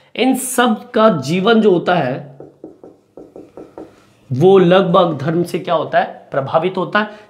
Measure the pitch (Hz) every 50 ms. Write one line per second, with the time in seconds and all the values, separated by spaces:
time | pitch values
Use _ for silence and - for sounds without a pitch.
0 | _ _ - - 240 262 262 - - - - 247 247 226 214 - - - - 220
1 | 214 220 180 143 127 139 175 185 185 226 233 220 202 214 180 165 143 175 180 165
2 | 139 123 131 160 - - - - - - - _ - - - _ - - - _
3 | _ _ _ - - - - - - - _ - - - _ - - - _ _
4 | _ _ _ _ _ - 127 127 165 190 196 190 180 170 185 196 190 170 180 196
5 | 175 170 156 127 131 170 160 175 170 - - 170 - 175 170 156 139 135 160 170
6 | 190 - - - - - - 139 131 123 - 165 170 185 185 185 175 160 - 208
7 | 214 214 - - -